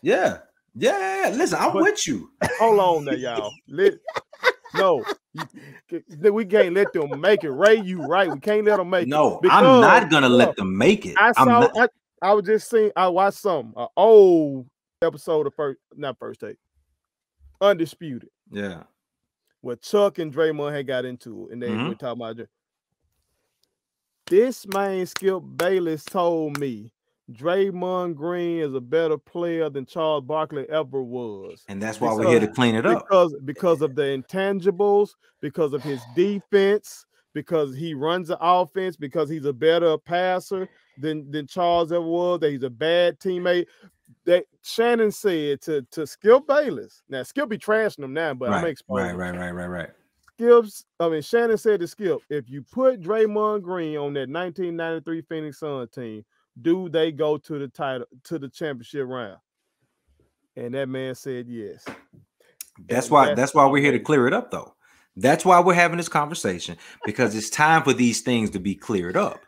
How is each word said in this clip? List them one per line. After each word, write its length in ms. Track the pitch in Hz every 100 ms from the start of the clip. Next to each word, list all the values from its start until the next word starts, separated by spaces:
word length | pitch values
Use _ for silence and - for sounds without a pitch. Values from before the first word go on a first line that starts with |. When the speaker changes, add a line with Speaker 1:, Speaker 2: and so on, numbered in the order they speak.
Speaker 1:
Yeah. 380 | 139 247 - 87 _ _ _ 113
Yeah, 560 | 214 403 381 381 370
listen, 240 | 254 349 180
I'm 140 | 285
Speaker 2:
But 120 | -
Speaker 1:
with 220 | - - -
you. 260 | 110 - _ - -
Speaker 2:
hold 200 | 226 208
on 260 | 185 165 143
there, 100 | 131
y'all. 380 | 127 117 104 - _
Let, 240 | 143 196 - - - _ - 494 - 480
no, 320 | - 392 143 107 - _
you, 160 | 151 151 - 143 135 _ 165 _ 151 202
we 100 | 208
can't 300 | 202 208 190
let 180 | 180 202
them 300 | 180 147 139
make 240 | 175 202 160
it. 60 |
Ray, 240 | 131 202 226
you 260 | 185 185
right. 280 | 139 175 190
We 120 | 147
can't 240 | 208 214 208
let 100 | 208
them 140 | 175
make 180 | 185 147
Speaker 1:
No, 320 | 147 139 -
Speaker 2:
it. 80 | 185
Speaker 1:
I'm 280 | 202 254 254
not 220 | 196 214
Speaker 2:
Because, 100 | 175
Speaker 1:
gonna 160 | 151 131
Speaker 2:
look, 200 | 123 120
Speaker 1:
let 80 | -
them 200 | 95 95
make 280 | 135 208 -
it. 100 | 175
Speaker 2:
I 140 | 220 233
Speaker 1:
I'm 80 | 254
Speaker 2:
saw, 140 | 240
Speaker 1:
not. 160 | 240 214
Speaker 2:
I, 100 | 233 _ _ _
I 120 | 185
was 120 | 208 190
just 240 | 220 -
seeing, 220 | 233 214 175
I 120 | 185
watched 300 | 175 196 -
something, 360 | 208 160 113 -
an 100 | 120 -
old 720 | 202 220 190 170 151 135 123 _ _ _
episode 460 | 165 151 - 156 143
of 60 |
First, 260 | - 147 135 _ 147
not 220 | 143 123
First 220 | 113 113
Take, 160 | 107 110 _ _ _ _ _ _ _ _ - _
Undisputed. 680 | 196 185 160 - 160 120 - _ _
Speaker 1:
Yeah. 320 | 104 101 85 - _ _ _ _ _ _ _
Speaker 2:
Where 140 | 127 120
Chuck 420 | - 202 202 -
and 140 | 160
Draymond 400 | 147 160 151 147
had 140 | 147 135
got 180 | 131 127
into 420 | 123 123 101 95
it, 60 |
and 80 | 120
they 80 | 120
Speaker 1:
Mm-hmm. 180 | 107 139
Speaker 2:
were 80 | -
talking 260 | 131 117
about 140 | 113 113
Dray-, 100 | 107 _ _ _ _ _ _ _ _ _ _ _ _ _ _ _ _ _ -
this 420 | 180 254 240 202
man, 380 | 196 196 190 180
Skip 360 | - 190 185 139 131
Bayless, 480 | 175 190 170 156
told 540 | - 196 175 165 156 143
me 340 | 143 110 110 _ _ _ -
Draymond 840 | 113 147 190 196 180 180 185 180 156
Green 440 | 160 175 175 170
is 140 | 151 131
a 60 |
better 360 | 120 160 165 151
player 520 | _ 175 170 165 156
than 160 | 139 127
Charles 380 | 175 160 151
Barkley 440 | 131 156 156 147 127
ever 320 | 156 143 135
was. 640 | 123 123 117 101 95 - -
Speaker 1:
And 140 | 98
that's 180 | 107 110
why 140 | 120
we're 60 | 110
Speaker 2:
Because, 120 | 113
Speaker 1:
here 80 | 120
to 60 | 104
clean 280 | - 120 110
it 100 | 160
up. 180 | 339
Speaker 2:
because, 320 | - 196 175 143 135
because 360 | 147 180 160
of 140 | 151 131
the 80 |
intangibles, 1080 | 139 139 - 185 196 196 175 175 208 202 208 _ _ _
because 320 | 147 180 151
of 80 | 139
his 180 | 151 135 120 123
defense, 880 | 190 202 - 202 196 208 - - _ _ _
because 420 | 151 - 165 147 131
he 180 | 165
runs 360 | 143 151 180 165
the 80 | 175
offense, 560 | 170 180 180 196 185 170
because 320 | 147 165 147
he's 180 | 160 139
a 80 |
better 440 | 123 156 170 170 156
passer 720 | - 175 185 180 - 196 190 _ _ -
than, 300 | 147 156 139
than 160 | 151 143
Charles 440 | - 175 170 165
ever 140 | 170 165
was, 340 | 170 180 175
that 100 | 151
he's 120 | 139
a 60 | 131
bad 500 | 117 156 175 175 165
teammate. 460 | 196 180 180 175 170 _ - _ _ _ -
That 200 | 175 - _
Shannon 500 | - - 233 233 214
said 500 | - 202 170 147 139
to, 200 | - 151 127
to 140 | - 151
Skip 420 | - 202 254 302
Bayless. 540 | 285 285 135 - _ _
Now, 140 | 135
Skip 260 | 123 - 277
be 80 | 139
trashing 460 | - 214 214 -
him 100 | 135
now, 220 | 143 165 127
but 140 | 127
I'm 140 | 101
Speaker 1:
Right, 60 | 170
Speaker 2:
exposing 480 | 139 _ 101 90 90
Speaker 1:
right, 140 | 90
Speaker 2:
him. 80 | 90
Speaker 1:
right, 120 | 90
right, 0 |
right, 160 | 87 87
right. 220 | 90 - _ _ _ _ _
Speaker 2:
Skip's, 500 | 233 240 220 - _ _
I 100 | 170
mean, 140 | 160
Shannon 340 | 143 233 233 214
said 220 | 226 202
to 80 | 170
Skip, 320 | - 196 143 _
"If 180 | 147 117
you 140 | 139
put 400 | - - 262 247
Draymond 600 | 165 220 220 208 214 214
Green 340 | 175 180 160 151
on 160 | 143
that 160 | 143 131
nineteen 460 | 156 180 170 180 170
ninety-three 460 | 165 165 156 165
Phoenix 380 | 156 160 151 139
Suns 300 | 156 139 120
team, 340 | - 117 107 - _ _ -
do 260 | 139 180 180
they 240 | 160 160
go 260 | 143 151 151
to 200 | _ 147
the 80 | 139
title, 380 | - 143 131 120 127 -
to 120 | 165
the 100 | 135
championship 600 | - 160 131 120 147 127
round?" 300 | 127 110 92 _ _ _ _ _ _ _ _ _ _ _ -
And 180 | 120 131
that 120 | 135
man 280 | 131 131 127
said 320 | 143 123 120
yes. 360 | 117 104 80 - - _ - _ _ _ _ - _ 87
Speaker 1:
That's 200 | 117 135
Speaker 2:
And 60 |
Speaker 1:
why, 120 | 147 127
Speaker 2:
that's 100 | 120
Speaker 1:
that's 160 | 131 147
why 100 | 139
we're 160 | 143
here 100 | 143
to 80 | 123
clear 280 | - 151 123
it 60 |
up, 180 | 202 247
though. 240 | 87 - _ _ _ _ -
That's 300 | 120 160 185
why 140 | 175
we're 120 | 175
having 240 | 175 175 170
this 120 | -
conversation, 680 | 160 147 170 104 90 - 85 - - -
because 280 | 107 117
it's 160 | 107 107
time 320 | - 151 160
for 100 | 143
these 280 | 123 123 110
things 300 | - 120 107
to 80 | 98
be 160 | 92 95
cleared 420 | - 104 87 90
up 220 | 202 -